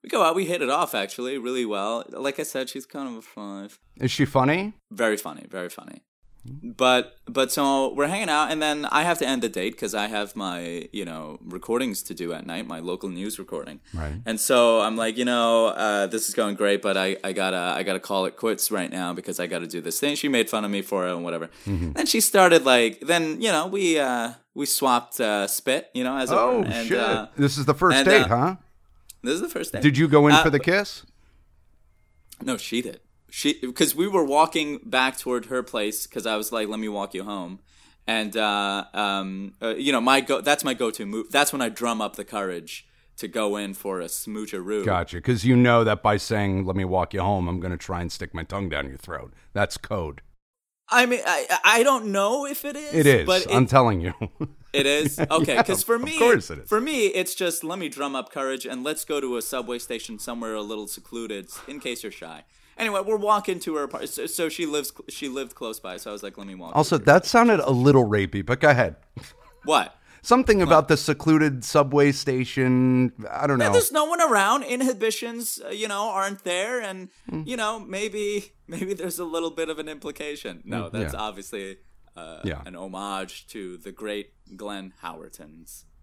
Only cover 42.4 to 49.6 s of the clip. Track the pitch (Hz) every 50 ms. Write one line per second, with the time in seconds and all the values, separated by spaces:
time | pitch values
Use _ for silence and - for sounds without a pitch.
42.4 | 98 92 90 85 82 - - - _ _ _ _ _ _ _ - - 98 - 113
43.4 | 107 101 104 104 104 98 95 - - 98 95 90 85 85 - - - 110 107 107
44.4 | 107 104 - 95 90 95 107 107 95 104 95 90 87 - - 87 - 127 123 104
45.4 | 95 127 127 123 123 123 120 117 113 110 104 - - 110 104 101 - - 117 104
46.4 | 101 98 95 95 92 95 92 98 95 92 92 92 87 - - 95 87 98 104 95
47.4 | 87 85 90 90 87 90 87 80 - - 92 87 87 80 - - 92 - - 87
48.4 | 80 - 95 101 98 87 78 71 69 67 67 67 - - 82 71 - - - _
49.4 | _ - - 98